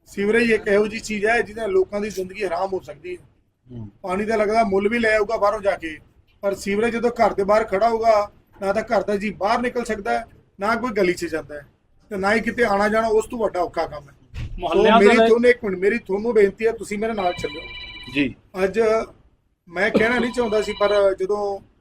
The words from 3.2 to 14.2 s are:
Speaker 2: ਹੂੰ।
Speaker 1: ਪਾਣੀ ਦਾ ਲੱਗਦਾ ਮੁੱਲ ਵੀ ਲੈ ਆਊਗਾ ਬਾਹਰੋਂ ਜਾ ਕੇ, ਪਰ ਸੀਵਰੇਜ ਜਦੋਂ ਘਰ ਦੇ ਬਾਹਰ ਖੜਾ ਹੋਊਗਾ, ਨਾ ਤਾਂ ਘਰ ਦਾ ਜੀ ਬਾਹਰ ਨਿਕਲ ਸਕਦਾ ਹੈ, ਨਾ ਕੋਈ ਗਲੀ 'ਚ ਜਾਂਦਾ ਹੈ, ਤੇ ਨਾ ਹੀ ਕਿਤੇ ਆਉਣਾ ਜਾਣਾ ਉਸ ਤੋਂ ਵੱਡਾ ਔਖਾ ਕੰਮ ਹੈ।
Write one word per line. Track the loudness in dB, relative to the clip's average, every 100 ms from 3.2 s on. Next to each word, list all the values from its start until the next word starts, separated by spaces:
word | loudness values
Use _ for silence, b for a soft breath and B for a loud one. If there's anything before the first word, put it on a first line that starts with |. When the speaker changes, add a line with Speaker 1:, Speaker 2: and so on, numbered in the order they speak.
| -16 _ _ _ _
Speaker 2:
ਹੂੰ। | -16 -16 -12
Speaker 1:
ਪਾਣੀ | -6 -4 0
ਦਾ | 0
ਲੱਗਦਾ | 2 2
ਮੁੱਲ | 2 2 2
ਵੀ | 2
ਲੈ | 2 2
ਆਊਗਾ | 0 2
ਬਾਹਰੋਂ | 0 2
ਜਾ | 0
ਕੇ, | -2 -6 -14 -18 _ _ _
ਪਰ | -6
ਸੀਵਰੇਜ | -4 -2 -2 0
ਜਦੋਂ | 0 -2
ਘਰ | 2 0
ਦੇ | 2
ਬਾਹਰ | 2 2
ਖੜਾ | 2 0 2
ਹੋਊਗਾ, | 2 4 2 0 -8 _ -6
ਨਾ | -4
ਤਾਂ | -2
ਘਰ | 0 0
ਦਾ | 0 -2
ਜੀ | -4
ਬਾਹਰ | -4 -2 0
ਨਿਕਲ | -2 -4
ਸਕਦਾ | -6 -6 -2 -4
ਹੈ, | -4 -16 _ -6
ਨਾ | -2 -2
ਕੋਈ | -2
ਗਲੀ | 0 0
'ਚ | 0 -4
ਜਾਂਦਾ | -8 -10 -16
ਹੈ, | -18 _ _ _ _
ਤੇ | -4
ਨਾ | 0
ਹੀ | 0
ਕਿਤੇ | 0 0
ਆਉਣਾ | 0 2 2
ਜਾਣਾ | 2 2
ਉਸ | 0 0
ਤੋਂ | -2
ਵੱਡਾ | -4 -2
ਔਖਾ | -4 -4 -6
ਕੰਮ | -8 -16
ਹੈ। | _